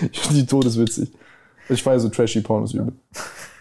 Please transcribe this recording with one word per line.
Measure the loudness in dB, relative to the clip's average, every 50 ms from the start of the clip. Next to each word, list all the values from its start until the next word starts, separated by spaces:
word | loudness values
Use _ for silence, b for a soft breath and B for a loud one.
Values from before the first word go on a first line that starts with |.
| -4 B -4
Ich | -6
find | -2 2 2
die | 2 4
todeswitzig. | 4 2 2 2 2 2 2 0 0 0 -4 -6 -6 b b b b b b b b b b b -2
Ich | -2 0 2
feier | 2 2 2
so | 2 0
trashy | 0 0 0 2 0 -2 0
Pornos | 0 -2 -2 -2 -2 -4
übel. | -4 -4 -6 -6 -10 _ _ B B B B B B B B B B